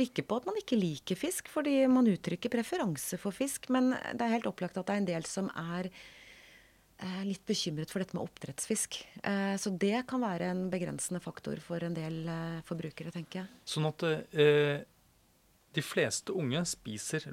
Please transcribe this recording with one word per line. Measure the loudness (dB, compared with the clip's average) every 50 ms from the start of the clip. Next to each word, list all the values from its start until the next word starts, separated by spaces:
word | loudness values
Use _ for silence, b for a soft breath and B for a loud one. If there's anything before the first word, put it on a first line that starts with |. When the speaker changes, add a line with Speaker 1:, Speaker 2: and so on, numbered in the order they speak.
| 8 6
Speaker 1:
ikke | 0 -2 -2
på | 0 0 -2
at | -2 -2
man | -4
ikke | -4 -2 2 2 4
liker | 4 2 0 -2 -4 -4 -4
fisk, | -2 -2 -2 -4 -4 -6 -6
fordi | -2 0 2 4 6 6 6 8
man | 8 8 8 6
uttrykker | 6 4 2 -2 -4 -2 -2 0
preferanse | 0 0 0 0 0 0 0 0 0 -2 -4 -4 -6 -4
for | -4 -4
fisk, | -2 -2 -2 -2 -2 -4 -2 2
men | 2 4 4 4
det | 2 0 -2 -4 -4 -2
er | 0 2 2 0
helt | 0 -2
opplagt | -4 -2 -4 -4 -4 -4
at | -2 0
det | 0
er | 2
en | 2
del | 2 0 -2 -2
som | -4 -4 -4 -4 -4 -4
er, | -4 -4 -4 -2 -4 -4 -4 B B B B B B B B B B B B B B B B B B B B _ -10
eh, | -8 -6 -4 -2 -2
litt | -2 -2 -2 -2
bekymret | -2 -2 0 0 -2 -2 -4 -4 -4
for | -2 -4
dette | -4 -2 -4
med | -6 -6
oppdrettsfisk. | -6 -10 -10 -12 -10 -8 -6 -4 -2 -2 -2 -2 -4 -6 -10 -12 -12 -12 -6 -2
Eh, | 0 0 2 2 0 0 0
så | 0 -2 0 2
det | 2 2 2 2 0 -2
kan | -2 0
være | 0 0 0 0 0 0
en | 0 0 -2 -2
begrensende | -2 -2 -2 -2 -4 -4 -4 -4 -4 -4
faktor | -6 -6 -10 -8 -6 -6 -6 -6
for | -6 -6 -6 -4 -4
en | -2 -4
del, | -4 -4 -4 -4 -4 -4 -4
eh, | -4 -4 -4 -4 -6 -6
forbrukere, | -6 -6 -6 -6 -6 -8 -8 -10 -10 -8
tenker | -8 -8 -8 -8 -8 -8 -8
jeg. | -10 -12 -14 -10
Speaker 2:
Sånn | -4 0 2 2 2
at, | 0 0 0 0 0 0 -2 -2 2
eh, | 6 6 8 8 8 6 4 2 0 -4 -8 _ _ _ _ _ _ _ _ _ _ _ _ _ _ _ _ -6
de | -6
fleste | -4 -2 2 2 2 4 2 -2 -4 -2 -2
unge | 0 0 0 2 0 0
spiser | -2 -4 -6 -6 -8 -6 -6 -4 -2 -2 -2 -2 -2